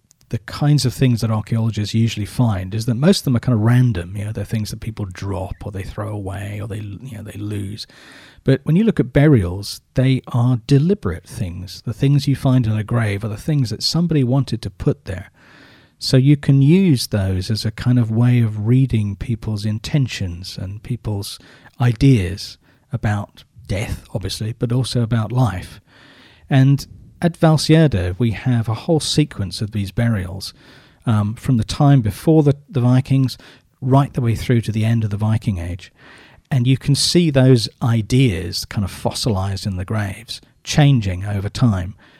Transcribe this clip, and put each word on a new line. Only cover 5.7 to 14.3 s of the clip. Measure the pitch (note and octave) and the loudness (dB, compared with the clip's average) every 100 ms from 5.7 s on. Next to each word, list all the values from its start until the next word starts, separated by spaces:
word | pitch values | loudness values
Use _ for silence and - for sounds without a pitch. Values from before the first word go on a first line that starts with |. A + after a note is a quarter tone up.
they | F#2+ | -10
throw | F#2 - G#2 | -10 -8 -8
away | G#2 F#2+ G2 G2+ G#2 | -8 -8 -10 -10 -10
or | A2 | -8
they, | G#2+ | -10
you | G#2 G2 C3+ G#2 | -10 -14 -14 -14
know, | |
they | G#2 G#2 | -14 -12
lose. | G#2 G#2 G2 G#2+ - - - - - - | -8 -8 -8 -10 -14 -20 -20 -20 -20 -6
But | - C3+ - | 0 0 2
when | E3+ | 2
you | |
look | A3+ - | 4 2
at | B2 | 0
burials, | C#3+ D3+ B2 F2 G2 G2+ - _ | 4 6 6 4 -4 -10 -14 _
they | - C3 C3 - | 0 2 0 -2
are | B2 B2 B2 - | 0 2 0 2
deliberate | C#3 E3+ G3+ F#2 E2 - | 2 4 0 -2 -6 -12
things. | - F2+ F2+ F#2 - | -8 -8 -8 -12 -12
The | B2+ | -10
things | - C#3 C#3+ C#3 | -2 2 2 2
you | B2+ | 0
find | C#3 B2+ A2 | 2 2 2
in | G#2+ | -2
a | |
grave | G2+ A#2 G#2+ G2+ | -2 0 0 -2
are | G#2+ | -6
the | G2+ | -6
things | - D3 A2+ | -2 0 -2
that | A2+ | -4
somebody | - E3 F3 D#3 | -2 0 2 2
wanted | A#2+ | 2